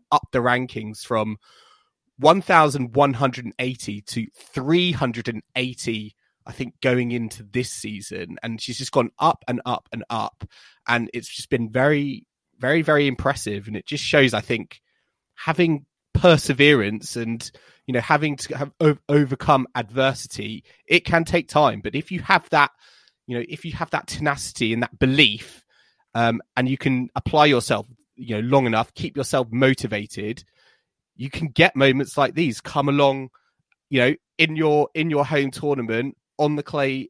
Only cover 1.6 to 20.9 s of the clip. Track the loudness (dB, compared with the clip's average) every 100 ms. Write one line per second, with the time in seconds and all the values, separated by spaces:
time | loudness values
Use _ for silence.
1.6 | _ _ _ _ _ 2 4 4 4 4
2.6 | 4 2 0 2 2 2 0 -2 -10 -6
3.6 | -6 -6 -8 -10 -8 -8 -8 -12 -10 -6
4.6 | 0 2 2 0 -2 -2 -6 -8 -8 -6
5.6 | -6 -6 -6 -6 -8 -18 _ _ -16 -10
6.6 | -10 -4 0 0 0 -4 -6 -10 -6 -6
7.6 | -6 -8 -10 -12 -12 -12 -12 -12 -10 -10
8.6 | -10 -10 -2 0 0 0 0 0 -4 -6
9.6 | -4 -6 -8 -12 -8 -6 -6 -10 -20 -20
10.6 | -20 _ -2 -2 -2 -8 -12 -14 -4 -4
11.6 | -2 0 2 2 -2 -8 -16 _ _ _
12.6 | 0 0 2 2 2 0 -2 -2 -6 -8
13.6 | -8 -10 -8 -8 2 4 4 2 -4 -6
14.6 | -8 -18 _ _ _ _ _ -6 -2 2
15.6 | 2 0 -6 _ _ 4 6 6 2 4
16.6 | 6 6 2 -4 -6 -6 -6 -6 -10 -18
17.6 | _ _ -4 -4 2 2 0 -4 -8 -8
18.6 | -8 0 0 0 2 2 2 0 2 2
19.6 | 2 -6 -4 0 0 -2 -10 -10 -10 -10
20.6 | -16 _ 2